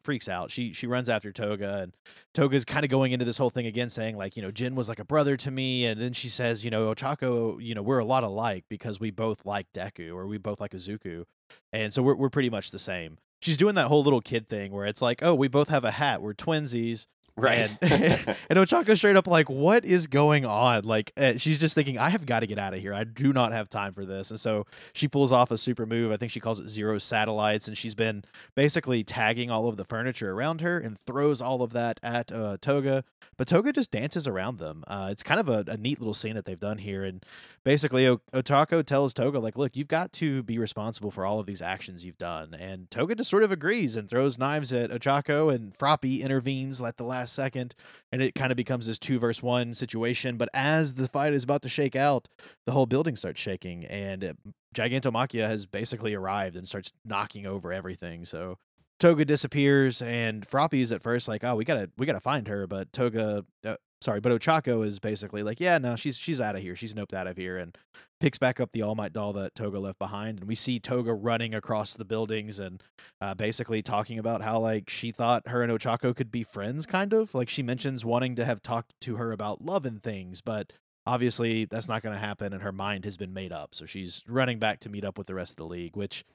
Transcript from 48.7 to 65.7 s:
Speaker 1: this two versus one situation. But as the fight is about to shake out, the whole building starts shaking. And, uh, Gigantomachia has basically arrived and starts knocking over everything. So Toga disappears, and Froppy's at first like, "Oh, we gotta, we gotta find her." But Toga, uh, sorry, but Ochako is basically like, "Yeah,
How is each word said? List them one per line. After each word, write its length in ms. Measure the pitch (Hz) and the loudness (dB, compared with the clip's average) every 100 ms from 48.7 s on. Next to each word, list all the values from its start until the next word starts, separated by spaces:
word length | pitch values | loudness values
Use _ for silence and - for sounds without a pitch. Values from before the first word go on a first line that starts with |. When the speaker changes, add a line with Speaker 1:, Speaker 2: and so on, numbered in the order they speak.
| 123 113 | -2 -2
Speaker 1:
this 120 | 110 | -4
two 200 | - 127 | -2 2
versus 220 | 117 113 | 2 0
one 300 | 123 123 117 | 0 0 0
situation. 640 | 117 123 113 117 123 131 120 | -4 -6 -2 -2 0 -4 -2
But 100 | 120 | -2
as 400 | 135 139 160 151 | 0 2 2 2
the 140 | 127 127 | -2 -2
fight 240 | 143 151 | 0 2
is 100 | 143 | 2
about 200 | 123 143 | 2 -2
to 60 | 127 | -2
shake 260 | - 139 131 | -2 0 2
out, 340 | 143 131 - _ - _ - | 2 2 -2 _ -20 _ 0
the 60 | |
whole 140 | 135 123 | 2 4
building 300 | 131 160 113 | 2 0 -2
starts 240 | 90 - | -6 -6
shaking. 420 | - 92 90 87 85 | -6 -6 -8 -10 -8
And, 380 | 101 98 92 | -8 -6 -6
uh, 100 | 95 - 104 - _ - | -8 -8 -16 -20 _ -4
Gigantomachia 720 | 117 131 127 117 131 117 110 | 0 0 0 0 0 0 0
has 180 | 110 98 | -2 -4
basically 480 | 98 113 113 110 | -6 -4 -4 -4
arrived 420 | 101 95 101 95 87 | -4 -2 -2 -4 -6
and 120 | 92 | -10
starts 240 | 101 - - | -10 -10 -16
knocking 420 | 110 101 104 107 98 | -8 -4 -4 -8 -8
over 280 | 98 87 | -8 -6
everything. 520 | 95 92 90 87 85 85 | -6 -8 -10 -10 -10 -10
So 320 | 80 90 92 _ _ _ _ | -10 -10 -12 _ _ _ _
Toga 260 | 170 156 151 | 6 6 4
disappears, 760 | 147 135 147 139 139 135 120 | 2 2 2 6 6 4 0
and 460 | 120 120 113 110 98 | -4 -2 -2 -2 -2
Froppy's 440 | 135 160 135 120 | 0 2 2 0
at 100 | 107 | 0
first 260 | 117 120 - | 0 -2 -2
like, 160 | 107 | -4
"Oh, 120 | 123 113 | -2 0
we 100 | 120 | 0
gotta, 240 | 135 95 - | 0 -2 -4
we 80 | 139 | -2
gotta 140 | 190 | -2
find 260 | - 139 104 | 0 -2 -2
her." 180 | 101 95 | -4 -4
But 260 | 95 95 | -6 -6
Toga, 520 | - 123 110 107 104 92 _ 107 | -2 0 2 0 -2 -6 _ -10
uh, 100 | - _ _ | -10 _ _
sorry, 200 | - 104 | -4 0
but 100 | 117 | 2
Ochako 540 | 117 - 160 131 117 107 | 2 4 2 2 0 0
is 140 | 101 | -2
basically 440 | 104 104 101 104 | -4 -6 -6 -6
like, 160 | 104 113 | -4 -2
"Yeah, 180 | 180 | 2